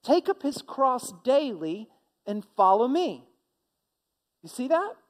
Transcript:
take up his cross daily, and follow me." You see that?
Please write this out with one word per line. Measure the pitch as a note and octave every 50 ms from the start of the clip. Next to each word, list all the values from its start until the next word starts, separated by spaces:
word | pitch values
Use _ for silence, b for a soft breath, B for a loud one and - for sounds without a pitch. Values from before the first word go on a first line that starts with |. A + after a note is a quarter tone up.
| _
take | - C#4+ F4+ E4+
up | F#4+ F#4+ - -
his | C#4+ C#4 -
cross | - - - - C4+ C4 B3+ A#3+ - - F#3+ E3+ _
daily, | B3 C4+ C#4+ D#4 C4+ G#3+ D#3+ D#3+ D#3+ E3+ G#3 A3 _ _ _ _ _ _ _ _
and | G3+ G#3 G#3+ G3+ _ _
follow | - G3 F#3+ G3 G#3+ A#3+
me." | B3+ C#4 E4+ F4+ C4+ E3 A#2+ - _ _ _ _ _ _ _ _ _ _ _ _ _ _ _ _ _ _ _ _ _ _ _ -
You | E3
see | - - B3
that? | C4+ D#4+ E4 G4 G#4+ - _ _